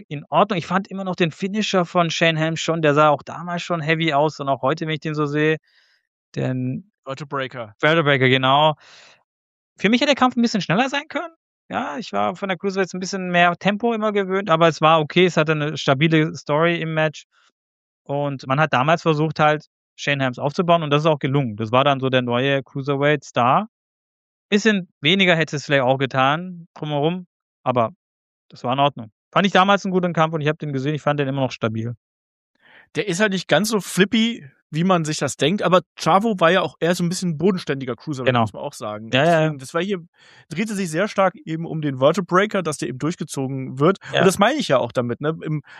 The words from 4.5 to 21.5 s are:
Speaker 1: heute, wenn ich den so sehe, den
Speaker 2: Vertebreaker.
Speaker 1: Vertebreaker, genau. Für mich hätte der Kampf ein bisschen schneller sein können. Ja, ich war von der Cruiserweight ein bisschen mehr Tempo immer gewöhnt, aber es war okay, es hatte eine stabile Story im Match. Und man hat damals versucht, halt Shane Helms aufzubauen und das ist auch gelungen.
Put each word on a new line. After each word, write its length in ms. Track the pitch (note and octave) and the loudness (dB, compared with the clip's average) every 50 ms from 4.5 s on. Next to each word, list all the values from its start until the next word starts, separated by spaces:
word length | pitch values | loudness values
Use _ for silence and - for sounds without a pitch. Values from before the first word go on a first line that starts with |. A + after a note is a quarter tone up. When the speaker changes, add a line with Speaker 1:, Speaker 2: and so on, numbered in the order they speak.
| C3+ B2 | -2 0
Speaker 1:
heute, 240 | - C3 D#3+ D#3+ E3 | 0 -2 -2 -2 -4
wenn 80 | D#3 D#3 | -6 -6
ich 60 | D3 | -6
den 160 | - E3 D3+ | -6 -6 -4
so 100 | D3+ D3+ | -2 -2
sehe, 320 | C#3+ C#3+ D3+ D3+ D#3 D#3 D#3 - _ _ _ _ _ _ _ _ _ _ _ _ _ - | -2 0 0 0 0 0 -2 -6 _ _ _ _ _ _ _ _ _ _ _ _ _ -8
den 560 | C3+ C3+ B2+ C3 B2+ B2+ B2+ C3+ D#3 - _ _ _ _ | -6 -4 -4 -4 -4 -4 -6 -6 -8 -10 _ _ _ _
Speaker 2:
Vertebreaker. 680 | C3 C3+ C3+ D#3 C#3 C#3+ C3+ C3 B2 - B2+ A2+ G#2 - _ | -14 -12 -12 -10 -8 -6 -6 -6 -6 -8 -12 -14 -14 -6 _
Speaker 1:
Vertebreaker, 500 | - D3+ D#3+ E3 D3+ C#3+ C#3+ C3 C3 B2+ | 0 2 2 4 4 2 2 4 4 4
genau. 460 | C3 C3 C3 C3 C3+ C#3+ D3+ D#3 D3+ - _ - - - - - _ _ _ _ _ _ _ _ _ _ _ _ _ | 4 2 4 2 4 4 4 2 2 0 _ -20 -20 -20 -20 -20 _ _ _ _ _ _ _ _ _ _ _ _ _
Für 120 | - - G3 | -2 0 2
mich 120 | A#3+ A#3 | 2 2
hätte 80 | D4 D4 | 2 0
der 60 | C4+ | 2
Kampf 200 | - B3+ B3+ B3+ | 2 2 0 2
ein 60 | A#3+ | 0
bisschen 200 | A#3 A3+ - G3+ | 0 0 0 -2
schneller 280 | D#3 - D#3+ G#3 C4 C4+ | -2 0 0 0 0 -2
sein 180 | - C#4+ D4+ | -4 -6 -6
können. 260 | - - C#4+ F4 E4 - _ _ _ _ _ _ - | -6 -8 -8 -8 -8 -12 _ _ _ _ _ _ -8
Ja, 280 | F#3+ - B3+ C#4+ D4 | -6 -6 -6 -6 -8
ich 140 | C4+ G#3 - G3 | -10 -10 -6 -4
war 220 | G3 G#3 G#3 F#3 | -2 -2 -2 -2
von 140 | - G3+ G3 | -4 -6 -6
der 80 | F#3 | -6
Cruiserweight 360 | - - G3+ F#3+ G3 F#3+ F3 - | -4 -4 -4 -2 -2 -4 -4 -4
ein 60 | F#3 | -8
bisschen 300 | F#3+ F3+ G3+ F#3+ F#3 F3+ | -8 -8 -6 -6 -4 0
mehr 260 | F3 F3 F3 F3 F3 | 2 4 4 2 2
Tempo 380 | - - F#3 G#3 G3+ A#3 A#3 A#3 | 0 -2 -2 -2 0 -2 -2 -2
immer 180 | A3 G#3+ G#3+ | -2 -2 -2
gewöhnt, 380 | G3+ G3+ G3 F#3 F#3+ G3 G#3 E3 | -2 -2 -2 -2 -2 -2 0 0
aber 180 | D#3+ D#3+ E3+ | 2 4 4
es 140 | E3 D3+ - | 4 4 4
war 180 | D#3+ D#3 E3 D#3+ | 4 4 4 4
okay, 260 | D3+ C#3+ - F3 F#3 | 2 2 2 4 4
es 120 | F3+ - | 4 4
hatte 160 | E3+ D#3 D#3+ D#3 | 2 0 2 0
eine 240 | D3+ D3 D3+ C3 | -2 -2 -4 -6
stabile 580 | C3+ - - C#3 C3 D#3+ E3 D#3+ D#3 D3+ E3 F3 | -2 0 0 2 2 4 4 4 4 2 2 -2
Story 440 | D3+ - - D3 D3+ E3 E3+ E3+ E3 | -8 -6 -4 0 0 2 0 0 -2
im 120 | D#3+ D#3+ D#3+ | -4 -4 -2
Match. 300 | D#3 D#3 D#3 D3+ - - _ _ _ _ _ _ _ _ _ _ _ _ _ _ _ _ | -2 -2 -2 -4 -8 -16 _ _ _ _ _ _ _ _ _ _ _ _ _ _ _ _
Und 420 | - C#3 C#3+ C#3+ C#3+ C#3 B2+ - | -8 -6 -4 -4 -4 -6 -6 -4
man 120 | C3 C3+ D3 | -2 0 2
hat 140 | D#3 D3+ - | 2 2 2
damals 280 | B2 C3+ D3+ E3+ E3 | 2 2 2 0 2
versucht, 380 | - E3 D#3 D3 D#3 D#3+ - - | 2 0 0 2 0 -2 0 2
halt 280 | D#3 D3+ D3+ D3+ - _ _ _ _ _ _ | 2 2 2 0 -4 _ _ _ _ _ _
Shane 260 | - - C#3+ C#3+ C#3 | -8 -4 -4 -2 -2
Helms 180 | C3+ B2+ A#2+ B2+ | -2 -4 -2 -4
aufzubauen 440 | B2 D3 - - F3+ E3+ E3+ E3+ D#3+ | -4 -2 -2 0 2 2 2 2 2
und 60 | D3 | 2
das 140 | C#3+ D3 D3+ | 0 2 2
ist 40 | |
auch 120 | E3 D3+ C#3 | 2 0 0
gelungen. 360 | - C#3 C3 C#3+ C3+ A#2 | 0 0 0 0 0 -2